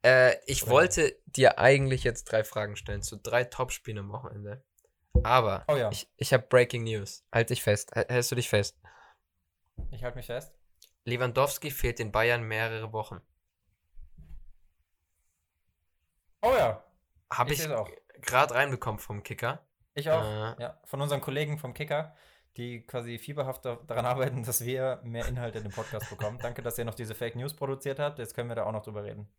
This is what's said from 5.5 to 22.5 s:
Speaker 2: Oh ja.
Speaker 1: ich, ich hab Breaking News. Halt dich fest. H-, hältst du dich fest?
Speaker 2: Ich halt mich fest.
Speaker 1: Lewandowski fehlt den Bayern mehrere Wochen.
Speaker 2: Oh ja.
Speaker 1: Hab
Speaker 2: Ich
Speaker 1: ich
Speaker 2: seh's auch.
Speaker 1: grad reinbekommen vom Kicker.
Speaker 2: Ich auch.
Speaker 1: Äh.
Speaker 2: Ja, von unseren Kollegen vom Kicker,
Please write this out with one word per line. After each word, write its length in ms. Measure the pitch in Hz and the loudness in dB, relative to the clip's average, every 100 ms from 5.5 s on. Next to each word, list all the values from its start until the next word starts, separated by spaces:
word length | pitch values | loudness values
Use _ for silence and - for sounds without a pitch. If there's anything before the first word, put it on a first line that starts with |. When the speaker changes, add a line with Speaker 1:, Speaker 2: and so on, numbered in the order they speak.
| 95 - | 0 0
Speaker 2:
Oh 80 | 143 | 2
ja. 140 | 110 | 2
Speaker 1:
ich, 160 | - - _ | -2 -12 _
ich 160 | - | 2
hab 160 | 127 - | 2 6
Breaking 340 | 127 123 123 | 6 6 2
News. 420 | 113 110 98 - _ | -4 -4 -6 -14 _
Halt 160 | 113 113 | 2 2
dich 140 | 123 | 2
fest. 280 | - 104 - | 2 2 2
H-, 120 | 113 - | -2 2
hältst 240 | 123 120 | 2 2
du 40 | 123 | -2
dich 120 | 117 | 2
fest? 320 | 107 98 _ - - - _ _ _ _ _ _ - - | 2 2 _ -20 -20 -20 _ _ _ _ _ _ -10 -8
Speaker 2:
Ich 120 | 113 123 | -6 -8
halt 100 | 123 | -10
mich 120 | 120 | -8
fest. 260 | 120 151 _ _ _ _ _ | -8 -10 _ _ _ _ _
Speaker 1:
Lewandowski 680 | - 120 127 117 139 - 147 | -4 -2 0 2 2 0 -8
fehlt 280 | 139 120 - | -2 -2 0
den 120 | 107 | -2
Bayern 300 | 104 117 120 | 2 2 2
mehrere 500 | 113 110 113 113 110 | -2 -2 -2 -4 -6
Wochen. 260 | 110 107 95 _ _ _ _ _ _ _ - - - - - - - _ _ _ _ _ _ _ _ _ _ _ _ _ _ _ _ _ _ | -8 -8 -12 _ _ _ _ _ _ _ -20 -18 -20 -16 -16 -16 -20 _ _ _ _ _ _ _ _ _ _ _ _ _ _ _ _ _ _
Speaker 2:
Oh 120 | 226 254 | 4 6
ja. 260 | 127 - _ _ _ _ _ | 4 0 _ _ _ _ _
Speaker 1:
Hab 160 | - 123 | -2 0
Speaker 2:
Ich 60 | |
Speaker 1:
ich 80 | 147 | 0
Speaker 2:
seh's 80 | 156 | -2
auch. 180 | 123 101 - _ - | -4 -6 -12 _ -10
Speaker 1:
grad 300 | - 123 147 | 2 4 4
reinbekommen 460 | 123 143 127 - 107 | 4 2 0 -4 -6
vom 240 | - 104 | -8 -10
Kicker. 420 | - - 120 156 _ _ _ 147 | -10 -6 -4 -6 _ _ _ -8
Speaker 2:
Ich 140 | 151 | 0
auch. 140 | 160 | 0
Speaker 1:
Äh. 380 | 107 107 110 - | 0 -4 -6 -6
Speaker 2:
Ja, 180 | 120 - - | -10 -12 -10
von 160 | 135 | -6
unseren 200 | 143 139 | -2 -2
Kollegen 360 | - 139 151 151 | -2 -4 -4 -4
vom 160 | 127 | -8
Kicker, 420 | 123 151 147 156 _ _ _ _ | -10 -4 -4 -4 _ _ _ _